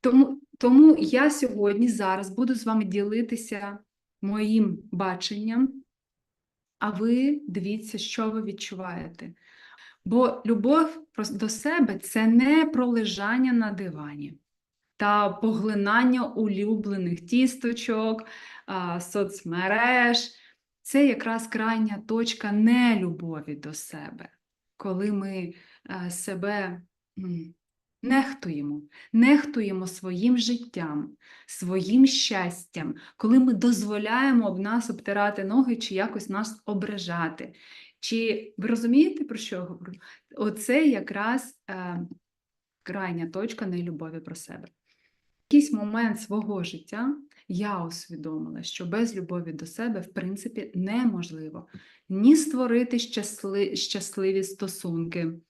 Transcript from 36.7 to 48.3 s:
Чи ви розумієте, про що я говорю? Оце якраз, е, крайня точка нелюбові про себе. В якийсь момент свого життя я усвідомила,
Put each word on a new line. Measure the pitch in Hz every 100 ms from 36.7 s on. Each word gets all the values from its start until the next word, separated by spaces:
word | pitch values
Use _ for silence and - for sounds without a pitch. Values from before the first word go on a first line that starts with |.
| 196 202 202 175 170 165 160 - - - - - _
Чи | - 226 226 208 - -
ви | 214
розумієте, | 233 233 262 359 -
про | 302 220
що | - 185
я |
говорю? | 175 175 175 180 - - _ -
Оце | 208 214 - 262 311
якраз, | 226 - 202 214 262 - _ -
е, | 185 180 175 175 - _ _ _ _ _ _
крайня | - 196 185 170 170
точка | 185 226 226 202
нелюбові | 180 175 156 160 160
про | 165
себе. | 170 - -
В | - _ _ _ _ _ _ _ _
якийсь | 294 294
момент | 214 208 226 226 208
свого | - 208 214 196
життя | 170 165 - 208 254 294 - _ _
я | 180 208 196
усвідомила, | 170 170 - 165 156